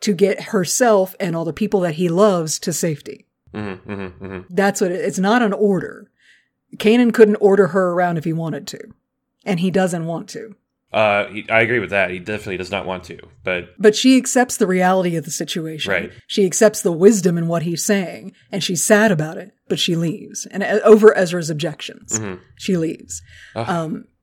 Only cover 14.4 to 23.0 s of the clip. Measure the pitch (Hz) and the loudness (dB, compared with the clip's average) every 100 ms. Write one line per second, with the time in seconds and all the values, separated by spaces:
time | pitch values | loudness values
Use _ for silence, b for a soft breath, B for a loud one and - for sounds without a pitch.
14.4 | 247 - 190 185 180 190 180 165 147 - | -2 -2 -2 2 2 2 0 -4 -6 -10
15.4 | 156 180 160 156 - 92 - - _ - | -8 -8 -8 -8 -4 -4 -4 -14 _ 0
16.4 | 185 - 214 - 190 160 196 208 180 170 | 0 4 2 2 -4 4 6 6 2 0
17.4 | 165 170 165 170 - 202 170 110 196 b | -2 -2 -4 -4 0 0 -2 -10 -16 b
18.4 | b 196 - 170 - 208 220 160 156 190 | b -6 -4 -4 2 4 4 0 -4 -8
19.4 | 180 _ - 160 - 165 165 - - - | -16 _ -8 -4 -2 0 -2 -6 -10 -14
20.4 | - 185 202 208 226 214 214 - 175 175 | -10 -6 0 2 8 10 8 6 -2 -2
21.4 | 160 151 160 151 - - - 110 104 90 | -6 -6 -6 -8 -16 -18 -10 -8 -8 -10
22.4 | _ _ - 180 160 - | _ _ -2 -2 -2 -6